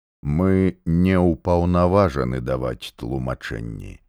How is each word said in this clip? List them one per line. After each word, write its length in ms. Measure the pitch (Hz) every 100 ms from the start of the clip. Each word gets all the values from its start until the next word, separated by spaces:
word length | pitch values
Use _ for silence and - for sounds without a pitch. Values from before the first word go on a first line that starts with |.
| _ _
"Мы 580 | 73 76 95 95 92 - 85
не 340 | 85 92 92
ўпаўнаважаны 1200 | 87 78 - 87 87 87 87 98 92 67 64 64
даваць 540 | 62 64 64 - - -
тлумачэнні. 1000 | 58 67 62 64 - 57 57 50 50 50